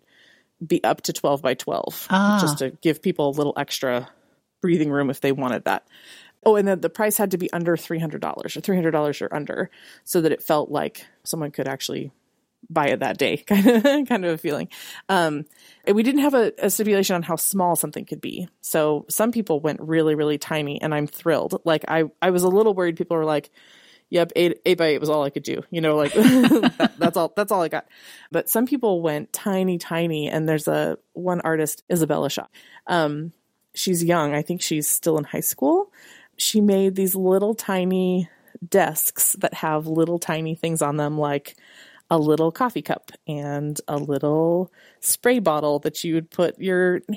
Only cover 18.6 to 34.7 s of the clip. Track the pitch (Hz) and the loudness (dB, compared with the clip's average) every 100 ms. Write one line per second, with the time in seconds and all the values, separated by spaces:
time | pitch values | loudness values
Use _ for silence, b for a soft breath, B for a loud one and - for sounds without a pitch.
18.6 | - 165 151 147 - - 220 233 196 151 | -4 0 2 0 -2 -2 0 0 -2 -2
19.6 | 156 - 156 160 156 151 151 147 - 156 | -2 -4 0 2 2 2 0 -2 -4 -4
20.6 | 147 143 156 147 151 - 170 147 - 185 | -4 -6 -4 -2 -4 -4 0 0 0 -2
21.6 | 165 156 - 160 156 - 180 180 185 190 | 0 0 0 0 0 0 0 2 4 4
22.6 | 220 190 175 165 170 165 156 151 - b | 4 2 -2 -2 -4 -2 0 -2 -4 b
23.6 | b b b b _ 170 170 165 175 160 | b b b b _ 0 0 2 2 2
24.6 | 185 180 165 143 151 156 139 143 - - | 0 2 2 2 0 0 0 -4 -6 -8
25.6 | - 170 160 151 147 - 240 254 240 254 | -6 -2 0 2 2 4 6 6 6 4
26.6 | 226 - - - 170 180 165 - 202 202 | 2 0 -2 0 -2 0 -2 -2 -2 0
27.6 | 160 151 - B B B B 165 - 226 | 0 -4 -8 B B B B -4 0 0
28.6 | 247 285 226 180 165 147 - - 214 190 | 0 0 0 0 0 -2 -6 -6 -2 0
29.6 | 185 175 - 165 170 156 147 156 156 156 | 0 -2 -2 -2 0 -2 -2 -2 0 0
30.6 | 156 151 151 - _ - 180 175 - 160 | 0 0 -2 -4 _ -6 -4 -2 -2 0
31.6 | 151 - - 175 151 156 143 - - b | -2 -6 -4 0 2 0 -2 -4 -10 b
32.6 | b b - 175 151 147 165 - _ _ | b b -2 0 0 -2 -8 -14 _ _
33.6 | _ - - 175 170 175 147 147 151 180 | _ -6 -2 0 2 2 2 -2 -2 -6
34.6 | - | -4